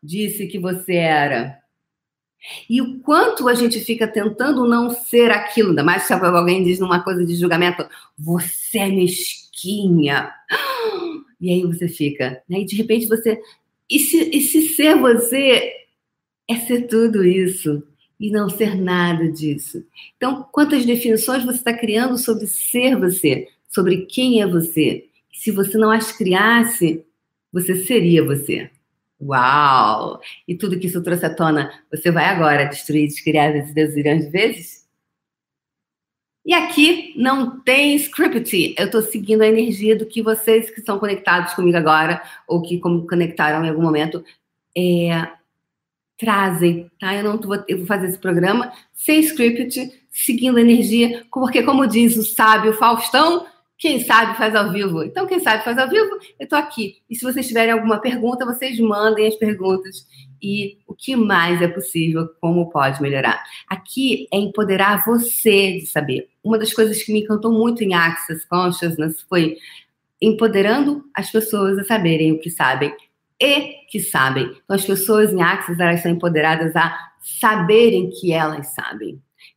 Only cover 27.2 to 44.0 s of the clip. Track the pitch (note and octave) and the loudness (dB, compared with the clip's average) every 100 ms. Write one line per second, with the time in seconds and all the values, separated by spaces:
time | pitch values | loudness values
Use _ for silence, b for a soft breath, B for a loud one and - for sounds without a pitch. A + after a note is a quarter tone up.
27.2 | _ _ _ F3+ F3+ F#3 - A#3+ E3+ E3 | _ _ _ -6 -2 -2 0 2 4 4
28.2 | - C#3 - - - _ _ _ _ _ | 4 -2 -4 -8 -8 _ _ _ _ _
29.2 | C#3 C3 B2+ C#3+ C#3+ C3 G#2+ A2 - - | -4 0 2 4 4 6 4 0 -4 -10
30.2 | B B - F3 G3+ F3 F3+ F3 F3 F3 | B B -10 -6 -4 -4 -4 -4 -4 -2
31.2 | E3 E3 D#3+ D3+ D3 B _ D#3 F3 E3 | -2 0 0 0 -2 B _ -4 0 2
32.2 | E3 F#3 D#3 C#3+ C#3 - - D3+ D3 - | 2 2 2 2 0 -4 -4 0 0 -2
33.2 | D#3+ D3+ D3+ D3+ C#3+ D3+ D#3 D3 D3 D#3+ | 0 2 2 0 -2 -2 0 0 0 0
34.2 | D3 F3+ A3+ A3 - - _ _ _ _ | 0 0 -2 -2 -12 -20 _ _ _ _
35.2 | _ _ _ _ _ _ _ _ _ _ | _ _ _ _ _ _ _ _ _ _
36.2 | _ _ - F4 - - D#4 F4 - - | _ _ 0 0 2 2 4 2 -4 -2
37.2 | B3+ C4+ B3 - - C4+ D4 C#4+ - - | 0 0 -2 -4 0 2 2 0 -2 -2
38.2 | E4 A#3 - F#3+ - - G3 A3+ A3 A3 | 0 0 -2 -2 -2 -2 -2 -2 -2 -6
39.2 | G3 A3 G#3+ A3 A#3+ F#3+ G#3+ A3 A3 A3+ | 0 4 4 4 2 0 2 2 0 -4
40.2 | A3 A3 - A3+ A3+ - G#3+ G3+ G#3 G3 | -2 -2 2 2 0 -8 -8 -6 -4 -2
41.2 | - F3+ F3 - F3 E3+ D#3 D#3 D#3+ E3+ | 0 0 0 0 2 2 4 4 2 -2
42.2 | B B - F3 E3 F3 F3 E3+ E3 F3 | B B -4 -4 -2 -4 -2 -2 0 -2
43.2 | E3 E3 D3+ D#3 E3 D#3 E3 D3+ | -2 0 -2 0 -2 0 0 0